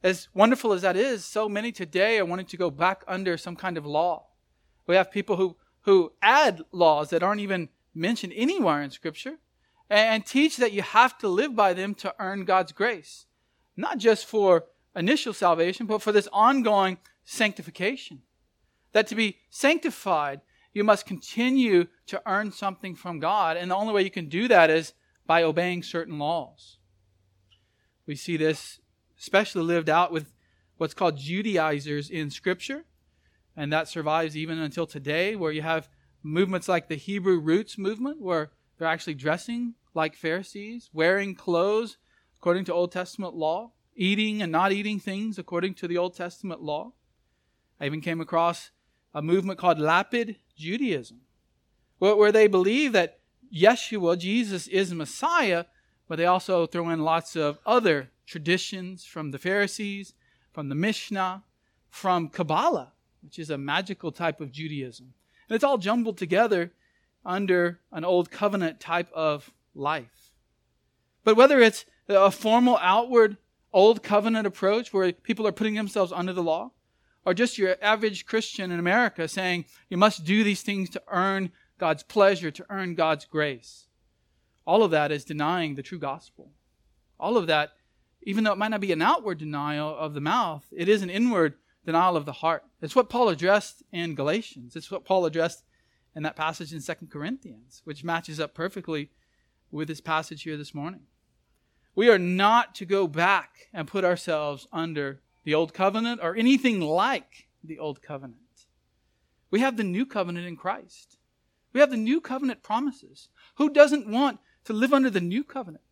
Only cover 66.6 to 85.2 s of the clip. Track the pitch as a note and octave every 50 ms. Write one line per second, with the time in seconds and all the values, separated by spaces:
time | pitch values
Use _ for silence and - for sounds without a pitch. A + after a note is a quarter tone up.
66.6 | E3+ F3 _ _ _ _ _ _ _ _ _ _ _ G3 F3+ F#3+ G3+ F#3+ F3+ F3+
67.6 | F3 F3 F3 _ _ _ - - D#3 F3 F#3 F3+ F3 E3+ - - G#3 G#3 G3 G3
68.6 | F3+ E3 D#3 _ - - E3 F3 F3 F3 - D#3+ D#3+ D#3 D3 D3 C#3 - _ _
69.6 | _ _ _ - C#3 C#3+ D#3 D#3 B2 A#2+ _ _ _ _ _ _ _ _ _ _
70.6 | _ _ _ _ _ _ _ _ _ _ _ _ _ D#3+ E3 A3 B3+ C4+ D4 C4+
71.6 | A#3+ A3 A3 - - _ _ _ _ _ G3+ G3 F#3+ G3 F#3+ - - A3 A3 A#3+
72.6 | B3 B3 B3 G3+ D#3 F3+ F#3+ A3 A#3+ B3 B3+ A#3+ A3 G#3+ G#3 - _ _ _ _
73.6 | _ _ - F#3+ F#3+ G#3+ A3+ G#3+ - - G#3 G3+ G#3 A2+ - A2+ A3 G3+ - -
74.6 | - F#3+ G#3 A3 A#3+ - - G3 F#3+ F3+ F3 _ _ - A3+ - G#3+ G#3+ F#3+ -
75.6 | A3 A3 G#3+ G#3+ G#3+ G3 - G#3+ F#3+ E3+ E3+ F3 F3 F#3 F#3 F3+ F3 E3 D#3+ E3+
76.6 | G#3 C4 _ _ _ _ _ _ _ _ _ _ _ - F#3 F3+ A#3+ A#3+ - -
77.6 | G3+ F#3 F#3 - G#3+ G#3 A3 A3 G#3+ A3 G3+ F#3 - - - A3+ A3 - - -
78.6 | G3 F3+ F3 E3+ E3+ F3 F#3 A3+ B3 A3 - - E3 D#3 - F#3+ F#3+ F3+ F3+ F3
79.6 | E3 _ _ - _ _ F#3+ F3 G3 G#3+ G#3 - D#3+ D3+ G3 G#3+ A3 G#3 G3+ F#3
80.6 | - - G3+ G3 F#3+ F3+ - G3+ - - - F3+ F3+ G3 G3 F#3+ F#3+ F3 - _
81.6 | _ _ _ _ - E3 D#3 D3 - _ - G#3+ G3+ G3 G3+ E3 E3+ D#3+ D3 -
82.6 | - _ G3+ G3 F#3+ F3+ F3 D#3+ E3 D#3+ D#3 D3 - _ - D#3 D3+ D3 C3+ A#2
83.6 | _ - - - _ _ _ _ _ _ _ _ _ _ _ _ _ _ _ _
84.6 | _ - E3+ G#3 A3+ F#3+ D#3+ D3+ D3+ D3 D3+ D3